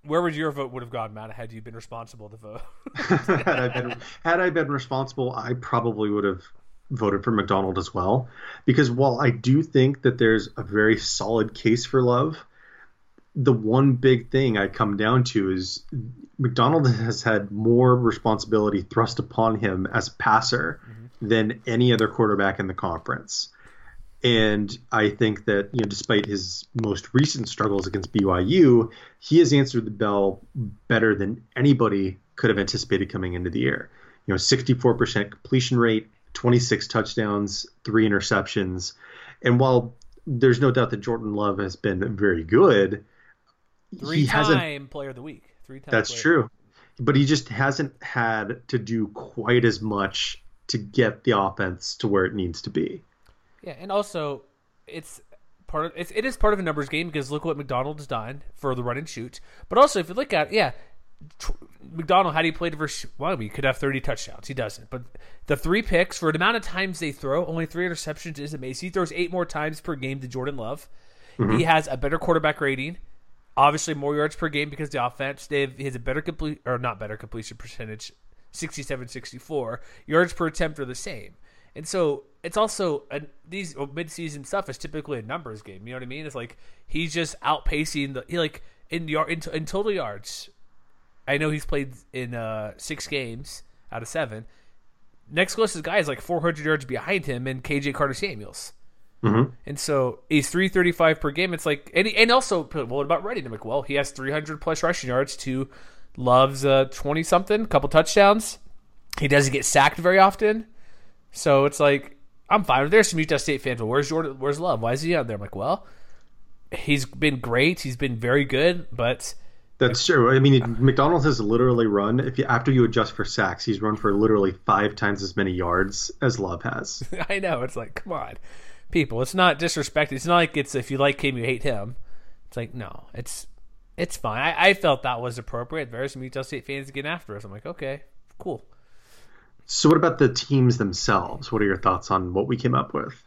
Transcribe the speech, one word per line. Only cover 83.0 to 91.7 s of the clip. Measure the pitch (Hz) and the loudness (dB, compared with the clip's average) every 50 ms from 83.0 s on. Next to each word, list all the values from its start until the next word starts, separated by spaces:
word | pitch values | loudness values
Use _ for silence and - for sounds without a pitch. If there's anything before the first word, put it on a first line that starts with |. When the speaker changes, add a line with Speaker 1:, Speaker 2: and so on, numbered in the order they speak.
| - - | -6 -10
Speaker 1:
a, | 135 147 147 - - - - | -10 -10 -10 -12 -18 -20 -18
these, | 165 175 196 190 165 147 | -12 -10 -10 -10 -10 -8
oh, | 139 143 | -10 -10
midseason | 135 135 160 170 156 - - 170 156 147 147 139 | -8 -8 -10 -10 -10 -10 -10 -10 -8 -10 -10 -10
stuff | - - 196 190 - | -4 -4 -4 -4 -4
is | 131 | -10
typically | - - - - 156 143 - 143 120 | -10 -12 -10 -8 -10 -8 -6 -8 -8
a | |
numbers | 110 107 139 175 151 123 110 104 | -6 -8 -10 -10 -10 -12 -14 -14
game. | - - 95 95 104 | -16 -18 -18 -18 -16
You | 120 127 | -14 -14
know | |
what | 127 131 | -12 -12
I | |
mean? | 123 127 151 156 | -12 -12 -12 -12
It's | 151 127 | -10 -10
like | 127 120 123 - - - - - - - | -10 -12 -12 -16 -20 -20 -20 -20 -20 -10
he's | - - 151 170 165 147 | -6 -4 -2 -2 -2 -2
just | 170 165 156 - - | -2 -2 -4 -6 -4
outpacing | - 139 156 151 - - 165 143 156 156 - 147 139 139 135 | -2 -2 -2 0 0 0 0 0 -2 -2 -2 -4 -4 -4 -6
the, | 127 - - | -10 -10 -6
he, | 165 175 | -4 -2
like, | 160 151 - - - - _ _ - - | -2 -4 -4 -10 -18 -18 _ _ -14 -8
in | - 170 165 156 | -8 -8 -4 -2
yar-, | 147 156 156 - | -2 -2 0 -2
in, | 170 170 - - | -4 -6 -6 -6
in | 147 160 160 | -6 -6 -6
total | - - 190 202 220 | -4 -4 -2 -2 -2
yards. | 202 185 139 110 104 101 - - - - - - _ _ - - - - - - - _ _ _ _ - _ | -2 -2 -4 -6 -8 -10 -12 -14 -14 -14 -16 -18 _ _ -20 -20 -20 -20 -20 -20 -20 _ _ _ _ -14 _
I | - 143 | -2 -2
know | 143 156 156 | 0 0 -2
he's | 151 151 - | -2 -4 -4
played | - | -2